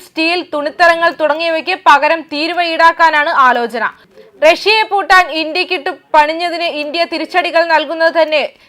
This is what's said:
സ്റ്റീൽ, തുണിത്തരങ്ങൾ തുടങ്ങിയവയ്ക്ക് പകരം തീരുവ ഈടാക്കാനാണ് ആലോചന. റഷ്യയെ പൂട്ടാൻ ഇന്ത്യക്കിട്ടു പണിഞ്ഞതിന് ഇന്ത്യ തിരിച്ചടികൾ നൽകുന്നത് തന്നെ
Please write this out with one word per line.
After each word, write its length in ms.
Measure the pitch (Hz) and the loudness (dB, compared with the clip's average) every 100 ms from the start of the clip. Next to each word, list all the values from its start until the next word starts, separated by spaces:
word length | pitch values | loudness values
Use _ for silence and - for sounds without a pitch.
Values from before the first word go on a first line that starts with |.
| - | -8
സ്റ്റീൽ, 340 | - 320 359 339 | -4 -2 -2 -4
തുണിത്തരങ്ങൾ 560 | 302 294 302 339 330 339 277 | -6 -6 2 2 4 0 0
തുടങ്ങിയവയ്ക്ക് 560 | 302 302 339 320 330 370 349 | -2 -2 -2 -4 -4 -2 2
പകരം 340 | 285 302 330 - | 4 4 -2 -4
തീരുവ 300 | 294 320 349 339 | -6 -4 -2 -4
ഈടാക്കാനാണ് 600 | 330 330 330 330 302 294 - 254 | 2 2 4 2 2 0 2 2
ആലോചന. 360 | 240 233 226 208 - _ - - _ 302 | 2 -2 -4 -6 -8 _ -20 -20 _ 2
റഷ്യയെ 360 | 339 381 440 440 | 2 0 0 0
പൂട്ടാൻ 360 | 403 311 370 339 311 | -2 2 2 2 -2
ഇന്ത്യക്കിട്ടു 500 | 311 320 370 370 381 349 _ | -4 -4 -4 -4 -6 -8 _
പണിഞ്ഞതിന് 560 | 311 302 330 349 330 339 294 | 2 2 0 -4 -4 -4 -4
ഇന്ത്യ 220 | 294 339 339 | -6 -4 -4
തിരിച്ചടികൾ 520 | 330 311 370 339 320 330 320 | -4 -4 -2 0 0 2 0
നൽകുന്നത് 400 | 294 320 330 330 | 0 0 0 2
തന്നെ 200 | 311 302 240 - | 0 0 -2 -8